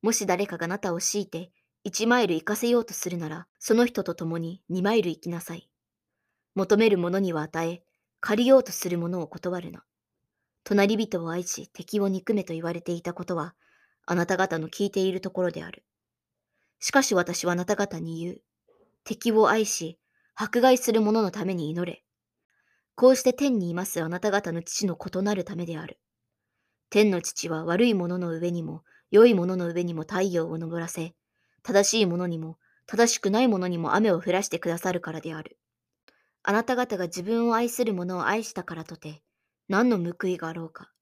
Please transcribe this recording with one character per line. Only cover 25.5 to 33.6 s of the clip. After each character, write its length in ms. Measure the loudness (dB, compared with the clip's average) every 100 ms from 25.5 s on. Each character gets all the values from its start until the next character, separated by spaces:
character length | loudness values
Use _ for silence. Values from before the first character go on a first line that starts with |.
| -8
め 100 | -8
で 120 | -10
あ 60 |
る。 140 | -12 -16 _ _ _ _ _ _ _ _ _
天 200 | 4 4
の 120 | 2
父 260 | -4 -8 -6
は 160 | -6
悪 220 | -2 2 4
い 80 |
者 240 | 2 0 -4
の 120 | -4
上 220 | -4 -4
に 100 | -4
も、 220 | -6 -12 _ _ _
良 160 | 8 8
い 80 |
者 220 | 8 0 -2
の 100 | -4
上 140 | -2
に 120 | -4
も 80 | -4
太 200 | -6 -2
陽 260 | 0 0 -2
を 120 | -6
昇 180 | -6 -8
ら 80 | -8
せ、 280 | -8 -10 _ _ _ _ _
正 260 | 2 4 4 4
し 20 |
い 40 | 2
者 220 | 2 -2
に 100 | -4
も、 200 | -8 -12 _ _ -10
正 260 | 2 2
し 60 | 4
く 120 | 0
な 120 | 2
い 60 | 4
者 180 | 2